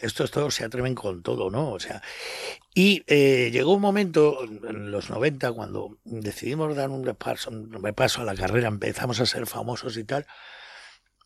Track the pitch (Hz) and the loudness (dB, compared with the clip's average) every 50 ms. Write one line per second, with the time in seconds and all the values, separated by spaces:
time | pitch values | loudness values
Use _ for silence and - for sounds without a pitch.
0 | - 113 - - 147 131 - 147 147 147 143 - 120 113 113 127 123 131 127 117 | -6 -4 -2 -2 -2 -2 0 -2 0 0 -2 -4 -4 -4 -4 -2 -2 -2 -2 -2
1 | - 104 92 87 87 - 120 123 107 95 98 123 156 143 107 90 - - - - | -4 -6 -6 -4 -4 -4 -2 -2 -2 -2 0 -2 -2 -2 -4 -6 -8 -10 -10 -12
2 | - - - - - - - - - - - - _ _ _ 180 185 202 202 156 | -12 -14 -14 -12 -12 -10 -10 -10 -10 -10 -12 -12 _ _ _ 6 8 8 6 4
3 | - - 151 147 139 139 135 127 123 117 117 123 131 156 190 202 202 202 196 208 | 4 6 6 8 8 8 6 6 4 2 2 2 4 4 4 4 4 2 2 2
4 | 208 180 156 160 151 151 143 131 131 110 107 104 107 113 110 107 104 101 101 101 | 0 2 4 6 6 6 4 0 -4 -8 -10 -12 -10 -10 -8 -8 -6 -4 -4 -4
5 | 95 - - 110 123 156 143 131 135 127 117 113 107 98 98 101 101 101 107 - | -4 -4 -2 0 0 0 0 0 -2 -2 -2 -4 -6 -6 -6 -6 -8 -8 -12 -16
6 | _ - 117 113 104 104 104 - - - 135 156 156 151 151 143 139 135 135 135 | _ -10 -8 -6 -6 -6 -6 -6 -6 -4 -2 -2 -2 -2 0 -2 -2 -2 -2 -4
7 | 127 127 110 - - 123 120 - - - 113 110 107 110 110 104 95 104 104 - | -4 -4 -4 -4 -4 -6 -4 -4 -6 -8 -8 -10 -12 -12 -12 -6 -6 -4 2 2
8 | 131 120 - - 120 107 98 92 92 92 101 120 120 113 104 101 98 110 104 - | 2 2 2 0 -2 -4 -2 -2 0 2 2 2 2 2 0 0 -2 -2 -2 -2
9 | - 127 120 104 123 110 - - 120 - - 117 107 113 123 113 - 127 110 113 | -2 -2 0 0 0 0 0 -2 -4 -6 -6 -6 -6 -6 -6 -6 -6 -8 -8 -8
10 | 110 104 135 143 147 - - - - - - - - - - - - - - _ | -6 -4 -4 -4 -4 -6 -14 -20 -20 -18 -18 -18 -18 -18 -18 -20 -20 -20 -20 _
11 | _ _ _ _ _ | _ _ _ _ _